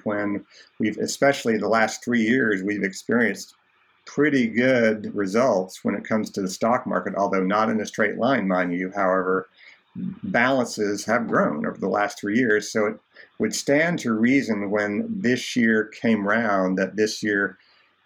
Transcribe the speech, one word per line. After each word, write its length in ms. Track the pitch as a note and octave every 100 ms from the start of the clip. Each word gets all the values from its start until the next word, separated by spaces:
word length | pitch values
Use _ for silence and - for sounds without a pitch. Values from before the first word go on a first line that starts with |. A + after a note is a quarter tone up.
when 400 | A2 G#2 G#2 G2 - - - -
we've, 180 | G#2+ G#2
especially 580 | A2 - C#3 C#3 A#2 A2
the 100 | G2+
last 340 | A2+ A2 -
three 180 | A#2+ A#2+
years, 400 | A2 C3 A2+ F#2+
we've 200 | G2 G2+
experienced 720 | G2 - - A#2+ G#2+ G2 - - _ _ _ _ -
pretty 400 | - D3 C#3 A2+
good 680 | G#2+ B2+ B2 A2+ G#2 G#2+
results 720 | G2+ F#2+ A2 C3 G2 F#2+ -
when 100 | G#2+
it 100 | G2
comes 260 | - A2 G2+
to 100 | G#2
the 80 | F#2
stock 380 | - A2+ B2 G2
market, 280 | F#2 G2+ F#2+
although 260 | G2 F#2+
not 240 | F#2 G#2+ A2
in 120 | A2
a 60 | G2+
straight 300 | - A2+ G2
line, 320 | A#2+ B2+ G2
mind 240 | F2+ F2
you. 180 | F2 F#2
However, 540 | G2+ F#2+ F#2+ F#2 F#2+ - _ - - _ F#2 F#2 -
balances 840 | - A#2+ B2+ C3+ A#2 - G#2 G2+
have 240 | - A#2+ A2+
grown 380 | A#2+ - D2 F2+
over 100 | F#2
the 100 | G2
last 300 | G#2 G2+ -
three 200 | G#2 A2
years. 320 | B2 G#2+ -
So 140 | A2+ G#2+
it 140 | A2+ _ - - -
would 160 | A2
stand 440 | - - C#3+ E3 E3
to 120 | B2
reason 580 | A2 A#2 C#3 A2+ G2+ G2+
when 360 | G#2 G#2 G#2 A2+ F#2+
this 360 | A#2 B2 - B2+
year 280 | A2+ A2
came 420 | G#2+ - A2+ G#2+ G2+
round 520 | A2+ A2 G2 F#2 F#2+
that 180 | F#2+ F#2+
this 260 | G#2+ -
year 360 | G#2+ G2+ F#2+ - _ _ _ _